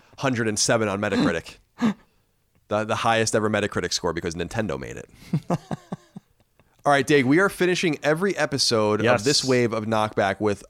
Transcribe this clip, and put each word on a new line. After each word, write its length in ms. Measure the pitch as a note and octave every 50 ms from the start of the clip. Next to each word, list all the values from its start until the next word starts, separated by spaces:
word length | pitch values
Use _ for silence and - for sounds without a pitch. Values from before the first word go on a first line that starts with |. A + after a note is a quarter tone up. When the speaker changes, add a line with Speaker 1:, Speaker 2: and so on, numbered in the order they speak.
| _ _ _ -
Speaker 1:
hundred 300 | C#3 C3+ B2+ A2+ A#2 A2
and 100 | G#2 -
seven 300 | - - B2 A2 A2 G2+
on 120 | F#2+ G2+
Metacritic. 580 | G#2 G#2 - - - F2 E2+ D#2+ - - - - _ _ _ - A#3 A3 F#3+ - _ _ _ _ _ _ _ _ _ _ _ _ _
The, 180 | - G#2+ G#2+ A2
the 120 | G#2+ A2
highest 380 | - - A#2 A2+ A2+ A2 - -
ever 120 | A2 G#2+ G#2+
Metacritic 420 | G#2+ G#2 G#2 G2 - G#2 F2 F2
score 200 | - - - E2+
because 220 | E2 E2 F#2 F2 D#2+
Nintendo 440 | F2 E2+ F2 - A#2 A2 F2 C#2 C2
made 180 | B1+ A#1 -
it. 120 | - - - - - - - - D3+ - -
<laughs> 100 | F3 - - - - - - - - - _ _ - - _ _ _ _ _ _ _ _ _ _ _ _ -
All 40 | D3
right, 160 | C#3+ C#3 B2+
Dave, 200 | - D3 C#3+ B2
we 140 | B2+ D3 F3+
are 100 | G3 F#3+
finishing 480 | - - F#3 F3+ F3+ - G3 E3+ C#3+ -
every 320 | - D3 D#3 E3 G3 G3 E3+ -
episode 640 | D3+ D3 C#3+ B2 - - A#2+ A2 G#2+ G#2 G#2 G#2
Speaker 2:
Yes. 180 | G#2+ A#2 B2 A2
Speaker 1:
of 40 | G#2
this 200 | C#3 D3 - C3+
wave 300 | C3 B2+ B2 A#2+ A2 A2+
of 100 | A2 G#2+
Knockback 560 | A2 A2 A2 G#2+ G#2+ - A#2 G2+ G2 G2 -
with 240 | G#2+ G#2 G2+ - -